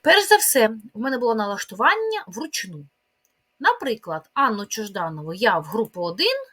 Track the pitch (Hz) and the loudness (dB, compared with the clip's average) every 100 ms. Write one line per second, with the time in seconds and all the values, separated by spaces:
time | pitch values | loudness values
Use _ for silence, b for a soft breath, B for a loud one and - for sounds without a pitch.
0 | 302 403 403 415 - 269 220 220 220 214 | 6 4 6 4 6 4 4 2 -14 -8
1 | 262 254 233 220 202 196 - 190 277 427 | -4 0 0 0 -2 -6 -10 0 2 2
2 | 440 427 269 185 311 - 190 151 143 _ | -2 -4 -8 -12 -8 -8 -10 -14 -18 _
3 | _ _ _ _ _ _ 330 480 269 226 | _ _ _ _ _ _ 0 0 -4 -6
4 | - 160 _ 269 262 208 208 - 208 196 | -6 -8 _ 0 0 0 -6 -8 -8 -6
5 | 165 156 156 190 226 170 - 226 220 180 | -6 -6 -10 0 2 2 -2 -4 -4 -4
6 | 175 180 392 539 539 | -6 0 0 0 -8